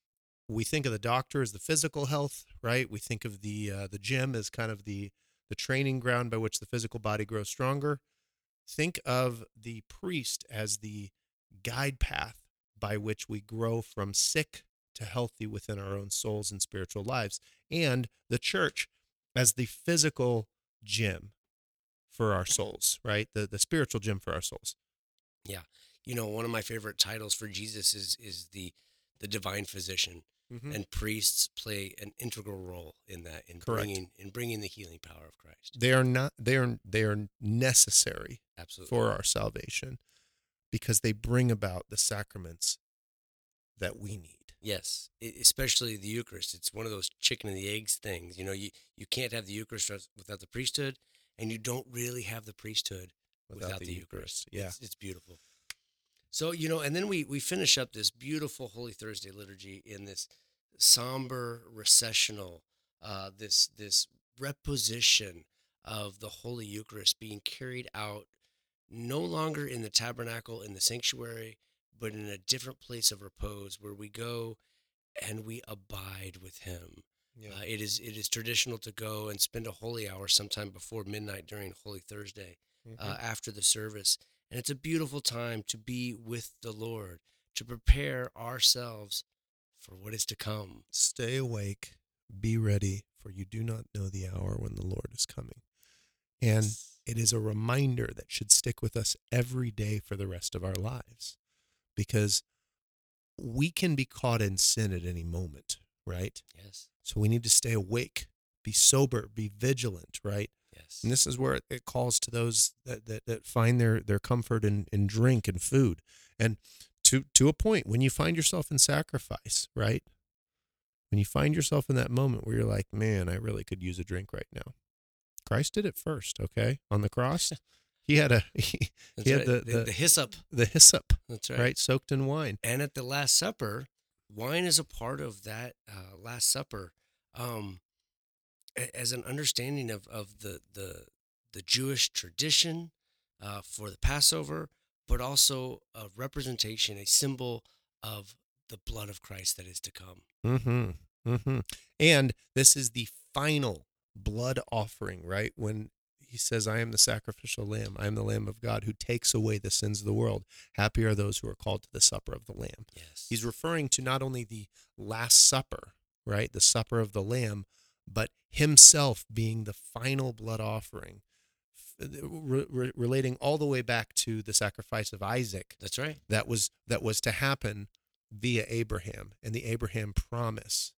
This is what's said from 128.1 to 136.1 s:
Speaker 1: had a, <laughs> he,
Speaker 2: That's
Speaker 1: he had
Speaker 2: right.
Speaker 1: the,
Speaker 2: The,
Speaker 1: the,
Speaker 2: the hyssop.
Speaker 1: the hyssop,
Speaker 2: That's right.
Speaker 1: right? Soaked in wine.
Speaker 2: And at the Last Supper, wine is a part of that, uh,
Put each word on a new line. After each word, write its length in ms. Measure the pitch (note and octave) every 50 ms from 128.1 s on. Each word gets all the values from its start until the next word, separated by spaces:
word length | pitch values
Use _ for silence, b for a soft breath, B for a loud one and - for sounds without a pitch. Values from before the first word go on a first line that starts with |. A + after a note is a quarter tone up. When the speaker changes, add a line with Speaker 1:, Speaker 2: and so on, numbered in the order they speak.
| D3
Speaker 1:
had 160 | D3 D3+ C3+ A#2+
a, 120 | A2 - -
<laughs> 60 | -
he, 340 | - - - - - - - B B B B B
Speaker 2:
That's 100 | - G#2+ C3+
Speaker 1:
he 20 | C3+
had 80 | C3+
Speaker 2:
right. 60 | A#2
Speaker 1:
the, 60 | B2 B2 B2 - A2+ A#2
Speaker 2:
The, 60 | A#2
Speaker 1:
the, 40 | A2+
Speaker 2:
the 80 | A#2 -
hyssop. 440 | - D3+ E3+ - D#3+ C3+ A#2 - - - _
Speaker 1:
the 140 | - A#2+ A#2
hyssop, 480 | G#2 - D#3+ - - - - - _ - - - -
Speaker 2:
That's 220 | A#2+ G#2+ - -
right. 80 | B2 B2
Speaker 1:
right? 200 | A#2+ B2+ C3 -
Soaked 340 | - - B2+ C3+ - - C#3
in 120 | C3+ C3+
wine. 320 | C3+ C#3+ D#3 D#3 B2 G2+ G#2 -
Speaker 2:
And 160 | A#2 A#2+ C3+
at 140 | D3 C#3 -
the 80 | C#3+ B2+
Last 340 | B2 C#3 C#3+ C#3+ C3 -
Supper, 520 | - E3 G3 A3 - B2 G#2+ G2+ A#2+ C3+ - _ _ _ _ _ _ _ _ G#2
wine 300 | G#2 A2+ B2+ D3+ E3+ F3+
is 140 | F3+ D#3+ D#3+
a 60 | D3+
part 360 | - - - A#2 A#2+ C3+ C#3
of 220 | D3 B2+ G#2 G2+ -
that, 300 | G#2 G#2+ A2 A#2+ B2 - _ _
uh, 300 | - G2+ G2 F#2 F#2+